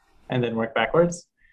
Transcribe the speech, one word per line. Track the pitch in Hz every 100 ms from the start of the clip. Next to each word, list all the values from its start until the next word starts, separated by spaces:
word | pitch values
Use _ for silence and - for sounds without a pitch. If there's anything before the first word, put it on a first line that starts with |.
| _ _ -
and | 123
then | 117 113
work | 113
backwards, | 117 113 160 175 170 - _ _